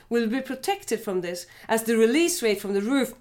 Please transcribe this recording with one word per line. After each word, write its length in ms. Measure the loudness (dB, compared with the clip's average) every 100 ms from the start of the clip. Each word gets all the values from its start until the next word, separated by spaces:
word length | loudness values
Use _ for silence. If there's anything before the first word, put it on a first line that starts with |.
| -2
will 180 | 0 0
be 140 | -2
protected 580 | -6 -6 -4 -4 -2 -4
from 220 | -2 -4
this, 240 | -4 -8 -12 -12 -2
as 140 | -2
the 120 | 2 4
release 460 | 4 4 2 0
rate 180 | 0 0
from 140 | -2
the 80 | -2
roof 320 | 0 0 0 -2